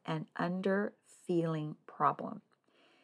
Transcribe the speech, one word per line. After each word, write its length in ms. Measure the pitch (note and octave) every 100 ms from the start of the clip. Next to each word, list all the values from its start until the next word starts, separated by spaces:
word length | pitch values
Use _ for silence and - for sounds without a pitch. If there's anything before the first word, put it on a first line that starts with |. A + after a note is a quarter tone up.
| -
an 180 | D#3+ - -
underfeeling 1300 | F3 F#3 G3 G3 G#3 - - - - F3 E3 D#3 D3+ - -
problem. 540 | - D3 C#3+ - - - _ _ _ _ _